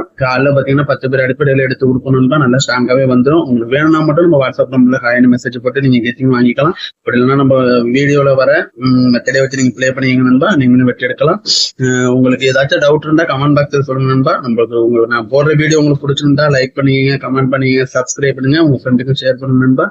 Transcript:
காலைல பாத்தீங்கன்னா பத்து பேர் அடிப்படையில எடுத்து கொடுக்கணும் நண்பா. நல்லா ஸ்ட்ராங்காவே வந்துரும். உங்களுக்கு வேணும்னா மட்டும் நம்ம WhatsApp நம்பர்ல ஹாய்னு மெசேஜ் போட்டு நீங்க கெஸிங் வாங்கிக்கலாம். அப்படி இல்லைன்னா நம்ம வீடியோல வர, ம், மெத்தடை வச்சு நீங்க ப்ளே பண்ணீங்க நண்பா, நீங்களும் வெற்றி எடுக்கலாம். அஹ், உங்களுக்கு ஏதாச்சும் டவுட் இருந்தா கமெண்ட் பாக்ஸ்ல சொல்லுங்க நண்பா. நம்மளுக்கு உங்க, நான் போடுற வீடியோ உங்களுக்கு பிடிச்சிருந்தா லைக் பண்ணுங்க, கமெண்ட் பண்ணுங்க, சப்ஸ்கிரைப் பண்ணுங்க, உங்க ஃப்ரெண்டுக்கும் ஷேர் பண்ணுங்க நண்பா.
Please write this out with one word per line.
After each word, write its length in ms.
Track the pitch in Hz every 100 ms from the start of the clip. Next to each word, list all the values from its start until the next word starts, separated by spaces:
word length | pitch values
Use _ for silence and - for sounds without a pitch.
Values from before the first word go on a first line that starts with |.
| - -
காலைல 340 | 131 127 139
பாத்தீங்கன்னா 360 | 135 135 139 143
பத்து 200 | 131 131
பேர் 160 | 135
அடிப்படையில 420 | 127 127 139 135
எடுத்து 200 | 131 -
கொடுக்கணும் 320 | 131 127 135 131
நண்பா. 200 | 127 156
நல்லா 200 | 123 127
ஸ்ட்ராங்காவே 460 | 127 123 123 131 131
வந்துரும். 360 | 123 127 165
உங்களுக்கு 320 | 143 120 117
வேணும்னா 260 | 139 156 160
மட்டும் 260 | 156 151 180
நம்ம 120 | 147
WhatsApp 320 | 127 - 127
நம்பர்ல 280 | 131 127 131
ஹாய்னு 280 | 120 123 127
மெசேஜ் 300 | 123 131 123
போட்டு 220 | 123 135
நீங்க 180 | 135 123
கெஸிங் 320 | 117 123 131
வாங்கிக்கலாம். 420 | 123 123 120 151 - -
அப்படி 260 | - - 123
இல்லைன்னா 200 | 127 139
நம்ம 200 | 135 131 127 123 117
வீடியோல 420 | 131 143 143 139
வர, 160 | 131 131 156 196 -
ம், 280 | 127 127 127
மெத்தடை 300 | 120 127 135
வச்சு 200 | 135 135
நீங்க 140 | 127
ப்ளே 160 | 120 131
பண்ணீங்க 340 | 127 131 127
நண்பா, 240 | 127 127 175 160
நீங்களும் 300 | 127 123 127
வெற்றி 200 | 120 127
எடுக்கலாம். 320 | - 135 214 - - - -
அஹ், 300 | 127 127 127
உங்களுக்கு 380 | 127 127 127 131
ஏதாச்சும் 340 | 131 139 175
டவுட் 240 | 147 151 151
இருந்தா 200 | 160 160
கமெண்ட் 320 | 135 147 143
பாக்ஸ்ல 240 | 143 143
சொல்லுங்க 280 | 135 131 131
நண்பா. 240 | 131 139 196
நம்மளுக்கு 360 | 123 117 117 117
உங்க, 220 | 117 117 117
நான் 220 | 117 107
போடுற 260 | 139 147 151
வீடியோ 240 | 151 156
உங்களுக்கு 240 | 147 143
பிடிச்சிருந்தா 420 | 143 143 147 139 151
லைக் 240 | 135 131
பண்ணுங்க, 440 | 143 135 135 135 139
கமெண்ட் 340 | 127 131 131
பண்ணுங்க, 340 | 135 131 131 131
சப்ஸ்கிரைப் 480 | 131 127 - 139 131
பண்ணுங்க, 220 | 131 156
உங்க 160 | 160 127
ஃப்ரெண்டுக்கும் 420 | 131 123 127 135
ஷேர் 200 | 131 127
பண்ணுங்க 220 | 131 127
நண்பா. 240 | 131 131 190